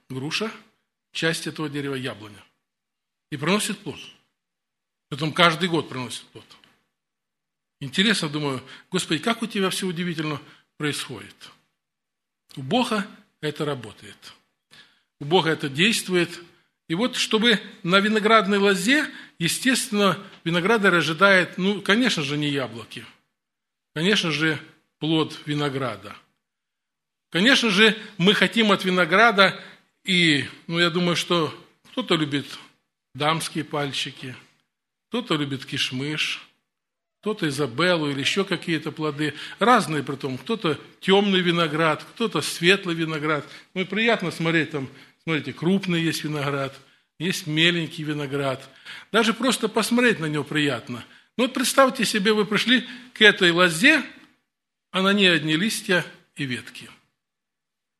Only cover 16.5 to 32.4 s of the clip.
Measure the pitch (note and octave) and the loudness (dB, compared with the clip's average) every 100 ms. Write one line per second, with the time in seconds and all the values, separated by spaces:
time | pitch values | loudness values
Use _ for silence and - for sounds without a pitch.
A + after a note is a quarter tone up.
16.5 | _ _ _ - E3 B3 - - A3 A#3 | _ _ _ -6 -2 -2 -2 -2 2 2
17.5 | G3+ - - E3+ F#3+ G#3+ G#3+ G#3 A3 G3 | 2 -2 -8 0 2 4 2 4 4 4
18.5 | G3+ G3+ F#3+ F#3+ D4+ C#4 - - - E3 | 2 4 2 2 2 0 -8 -18 -4 -4
19.5 | - B3+ A#3 - G#3 G3+ E3 - - E3 | 0 0 0 0 2 2 2 -6 -8 -2
20.5 | F3 F#3 A#3 G3 F3 D3 D#3+ G3 F#3+ E3 | 0 2 4 4 4 2 4 6 6 4
21.5 | - F#3 G3+ - G#3+ B3 - C#3 D3 D3 | 0 -2 0 0 2 2 0 -2 -2 -2
22.5 | C#3 A#2+ A2+ G#2+ B2+ A2+ _ _ _ _ | -2 -4 -10 -16 -16 -18 _ _ _ _
23.5 | _ _ _ _ D3+ F3 G3+ E3+ D3 D#3+ | _ _ _ _ -2 2 2 0 0 0
24.5 | C#3+ - _ _ _ D3+ D#3+ D3 - - | 0 -8 _ _ _ 0 0 0 -6 -6
25.5 | D3 C#3+ C3 B2+ G#2 G2 - _ _ _ | -4 -2 -4 -6 -8 -14 -20 _ _ _
26.5 | _ _ _ _ _ _ _ _ E3 A3+ | _ _ _ _ _ _ _ _ 2 4
27.5 | B3+ A#3 F#3 A3 - - - F3+ G#3 F#3 | 4 4 4 4 2 -6 0 2 4 2
28.5 | A3+ A3 G3 F#3 F3+ E3+ F#3+ A#3 G3 F#3 | 4 2 2 2 0 4 4 6 6 4
29.5 | - - - _ _ - F3+ E3 C#3+ A#2+ | 2 -12 -20 _ _ -2 2 4 2 0
30.5 | - - E3+ F3 F3 F3 E3 - F3 D3 | -10 -6 0 2 2 0 0 0 0 0
31.5 | - - _ _ - A3+ E3+ D3 C#3 | -6 -20 _ _ -8 0 0 0 -4